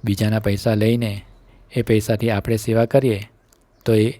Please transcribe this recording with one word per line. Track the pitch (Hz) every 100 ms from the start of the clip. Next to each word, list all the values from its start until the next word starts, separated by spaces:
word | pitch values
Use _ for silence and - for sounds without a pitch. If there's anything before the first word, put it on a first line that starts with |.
બીજાના | 113 101 107 110
પૈસા | 104 101 117
લઈને | 107 110 120 113 101 - - - - - -
એ |
પૈસાથી | 117 110 107 110 117
આપણે | 101 107 113
સેવા | - 113 117
કરીએ | 139 131 104 104 _ _ _ _ _ -
તો |
એ | 110 110 -